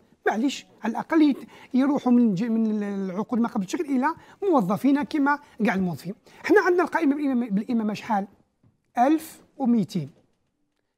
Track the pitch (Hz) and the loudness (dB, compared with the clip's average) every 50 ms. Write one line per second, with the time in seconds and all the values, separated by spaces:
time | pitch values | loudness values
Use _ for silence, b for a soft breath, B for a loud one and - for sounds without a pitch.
0 | _ _ _ _ - 427 - 208 247 277 - - - _ _ _ - 214 226 226 | _ _ _ _ -4 -2 -2 0 -2 -2 -4 -6 -12 _ _ _ -8 -8 -6 -8
1 | - - 320 330 302 294 247 - - b b b b b - 247 269 294 294 254 | -4 0 2 4 4 4 2 0 -6 b b b b b 0 0 2 2 0 0
2 | - 254 240 240 240 226 190 170 240 240 220 226 226 220 214 214 202 202 202 196 | 2 4 4 4 4 4 2 0 -2 -2 -2 0 0 0 -2 -2 -4 -4 -6 -6
3 | 196 190 175 196 214 - 254 220 240 226 - 220 185 - - 302 339 277 277 247 | -6 -6 -6 -6 -6 -4 -2 -2 -2 -2 -2 -4 -4 -4 -4 -6 -4 -2 -2 0
4 | 262 302 330 b b b b - 403 403 330 262 190 170 214 156 - 269 277 285 | 0 -2 -2 b b b b -4 0 2 2 2 2 2 0 0 2 2 2 2
5 | 220 - - 311 269 285 294 285 b b b - 214 - 180 190 185 175 160 127 | 0 -2 -2 0 0 0 0 -2 b b b -2 -2 0 0 0 -2 -4 -4 -8
6 | - 170 208 - b b b b b - 330 415 359 370 359 359 330 - - 320 | -10 -12 -14 -14 b b b b b 4 4 4 6 4 2 2 2 0 0 0
7 | 330 277 285 302 294 269 262 240 240 233 196 196 226 - 247 226 214 208 208 - | 0 0 0 0 -2 -2 -2 -2 -2 -2 -2 -2 -2 -2 -2 -2 -2 -2 -4 -6
8 | - - 220 196 196 - _ _ _ _ _ _ _ _ _ _ _ _ - 240 | -4 -4 -2 -2 -4 -6 _ _ _ _ _ _ _ _ _ _ _ _ -2 0
9 | 240 277 320 311 - - - - _ _ _ - 269 240 240 226 180 - - 180 | 2 2 2 0 -2 -6 -18 -20 _ _ _ -4 0 2 2 2 0 -2 -4 -6
10 | 143 127 - _ _ _ _ _ _ _ _ _ _ _ _ _ _ _ _ | -6 -8 -12 _ _ _ _ _ _ _ _ _ _ _ _ _ _ _ _